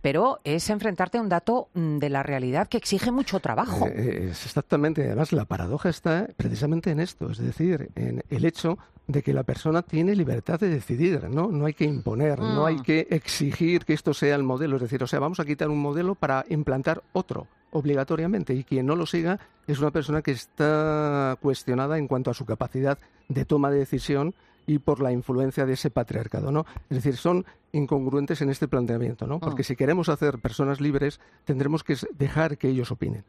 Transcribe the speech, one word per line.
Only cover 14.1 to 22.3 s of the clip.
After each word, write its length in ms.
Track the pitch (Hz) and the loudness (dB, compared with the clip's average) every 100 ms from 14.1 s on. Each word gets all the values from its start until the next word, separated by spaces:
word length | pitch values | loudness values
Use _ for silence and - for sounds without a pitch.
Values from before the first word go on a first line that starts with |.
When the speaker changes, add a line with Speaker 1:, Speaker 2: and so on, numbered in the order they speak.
Speaker 2:
sea 220 | 143 143 143 | 2 2 2
el 80 | |
modelo. 320 | 131 127 156 135 | 0 0 0 0
Es 60 | |
decir, 200 | 120 135 | -2 -2
o 60 | 123 | -2
sea, 120 | 143 | 0
vamos 180 | 147 185 | 0 -2
a 60 | 147 | -4
quitar 240 | 147 151 | -2 0
un 100 | 147 | 0
modelo 340 | 143 147 185 | 0 0 -2
para 300 | 196 147 131 - | 0 0 0 0
implantar 520 | 160 143 131 135 160 _ | -2 0 0 0 -2 _
otro 340 | 180 - - 113 _ _ | -4 -4 -8 -10 _ _
obligatoriamente, 840 | 160 143 139 135 160 165 208 147 | -2 0 0 0 -2 0 -2 0
y 100 | 131 131 | -4 0
quien 200 | 131 131 | 0 2
no 100 | 165 | 0
lo 80 | 160 | 0
siga 340 | 170 165 196 - _ - | 0 0 -2 -8 _ -4
es 140 | 143 | 0
una 120 | 151 | 2
persona 300 | 156 147 151 | 0 0 -2
que 100 | 151 | 0
está 1040 | 127 - - 151 151 156 151 151 143 135 131 | -4 -8 0 2 4 2 2 0 0 0 0
cuestionada 560 | 143 127 - 123 139 156 | 0 0 0 0 0 -2
en 100 | 143 | 0
cuanto 240 | 127 131 | 0 0